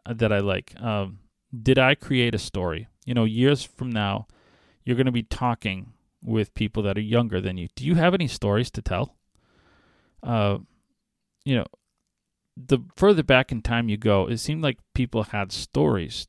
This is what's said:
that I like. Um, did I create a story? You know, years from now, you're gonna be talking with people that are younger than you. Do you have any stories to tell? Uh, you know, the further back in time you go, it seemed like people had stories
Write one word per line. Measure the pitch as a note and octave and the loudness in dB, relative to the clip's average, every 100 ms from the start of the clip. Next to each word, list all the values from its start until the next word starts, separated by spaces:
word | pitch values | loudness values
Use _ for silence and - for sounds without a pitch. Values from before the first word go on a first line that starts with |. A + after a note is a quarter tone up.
| - | -12
that | A2+ A2 | -2 2
I | G2+ | 2
like. | G2+ F#2+ - - | 0 -2 -6 -10
Um, | A#2+ G#2 F#2+ G2 _ _ _ A#2+ | -4 -4 -6 -10 _ _ _ -4
did | A2+ C3 | 2 4
I | C3 D3+ | 4 2
create | - C3 A#2+ G#2+ | 0 0 2 -2
a | |
story? | - G2 F2+ D#2+ - _ B2+ | -6 -4 -4 -4 -10 _ -4
You | |
know, | A#2+ | 0
years | A2 A2+ C3 C#3 | 0 4 4 2
from | - - B2+ | -2 -10 -6
now, | A2 G2+ G#2 - _ _ _ _ _ | -2 -2 -4 -8 _ _ _ _ _
you're | - B2 | -4 0
gonna | C3 | 2
be | A#2+ | 0
talking | - - B2 A#2 G#2+ F#2+ G#2 - _ _ | -4 -2 -2 -2 -4 -6 -10 -20 _ _
with | A2+ A2 G#2 | -4 -2 -2
people | - G#2+ A2+ | -2 -4 -2
that | G2+ G2+ | -2 -2
are | G#2+ A#2 | 0 0
younger | A#2 F#2 | 0 -2
than | F#2 F2+ | -4 -6
you. | E2+ | -8
Do | - C3+ | -8 0
you | F3 | 2
have | E3+ | 2
any | F#3 D3 | 2 -4
stories | - G2+ G#2 B2 | -4 0 0 -2
to | - | -6
tell? | - F2+ C3+ _ _ _ _ _ _ _ _ _ _ _ | -6 -4 -6 _ _ _ _ _ _ _ _ _ _ _
Uh, | - A2+ G2+ G2 - _ _ _ _ _ _ _ C#3 | -4 0 0 -2 -8 _ _ _ _ _ _ _ -2
you | A#2+ | -2
know, | - - _ _ _ _ _ _ _ - | -2 -12 _ _ _ _ _ _ _ -20
the | B2+ B2+ - - | 0 0 0 2
further | G3 F3 | 4 4
back | C#3+ B2+ C3 | 6 4 4
in | A#2 | -4
time | - A#2 A#2 | -2 0 0
you | G#2 | 0
go, | A2+ G2 - | 2 2 2
it | A2+ | -2
seemed | - D#3 | -4 -2
like | D3+ A#2+ _ | -2 -4 _
people | - B2 A#2 | -4 -2 -2
had | G#2 G#2 F#2+ | -4 -4 -6
stories | - - C3+ D3+ G2+ D#2+ - | -8 -4 0 2 0 -4 -10